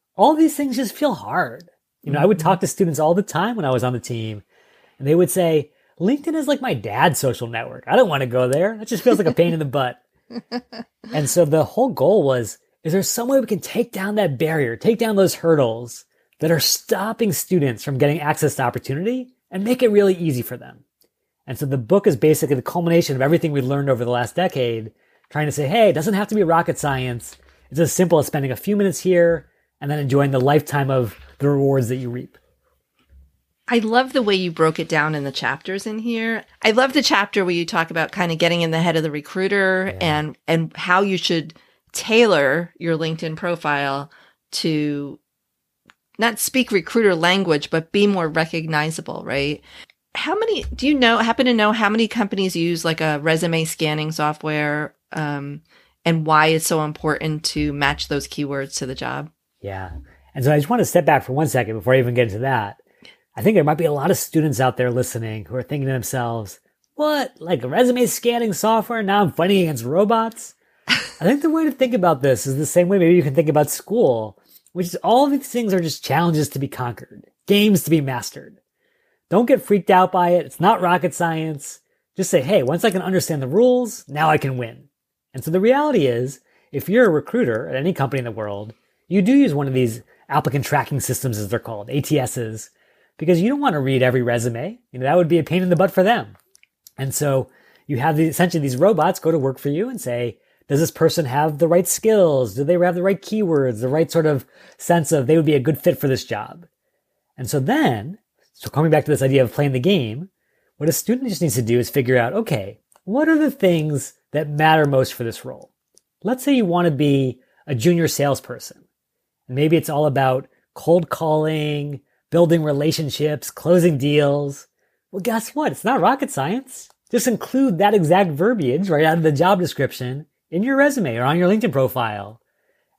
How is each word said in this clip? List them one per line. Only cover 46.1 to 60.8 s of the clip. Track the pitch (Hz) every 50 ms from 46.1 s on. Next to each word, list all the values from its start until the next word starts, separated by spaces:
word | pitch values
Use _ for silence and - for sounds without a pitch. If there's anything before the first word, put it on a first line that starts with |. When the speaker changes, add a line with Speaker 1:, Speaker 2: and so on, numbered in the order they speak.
| _ -
Speaker 2:
not | 220 233 220 -
speak | - - - 262 247 -
recruiter | 208 185 165 - - 233 220 196 180
language, | 160 165 175 185 196 190 170 151 147 - -
but | - 160 165 _
be | - 202 202
more | 202 196 185 165 156
recognizable, | 160 165 165 165 - 165 160 156 156 151 151 160 160 - 165 - - - -
right? | - 123 139 139 147 147 - _ - - - - _ _ _ _ _ -
How | - - 285 370 415
many, | 453 453 403 269 -
do | - - - 247 285
you | 302
know, | 269 247 226 233 214
happen | 226 226 233 - 262
to | 254 240
know | 220 208 214
how | 226 220 220 202
many | 214 226 226 214
companies | - 233 208 202 - 190 190 185 175
use, | 170 165 170 170 160 165
like, | 165 160 160
a | 160 156 151 143
resume | 147 160 160 160 175 170 165 160 160
scanning | 160 - - 160 151 151 156 151 156
software, | 160 156 151 151 151 - - 156 151 151 147 147 147 151 151 - _ _ _ -
um, | - 165 151 147 147 143 143 143 143 151 _ _ _ _ _ _ _ _ -
and | 165 165 160 156
why | 156 156 151 156 160
it's | 160 160 160
so | - 170 156 151
important | 151 151 - - 156 147 - - 160 151 151 156
to | - - 151 147 147
match | 143 143 143 139 156 - - -
those | 151 143 143
keywords | - - - 147 139 143 139 135 139 - -
to | 139
the | 127 127
job? | - 127 123 127 143 147 156 _ _ _ _ _ -
Speaker 1:
Yeah. | - 98 95 95 95 90 - - - - _ _ _ _ -
And | 131 123
so | 139
I | 151
just | 147 143 -
wanna | 247 240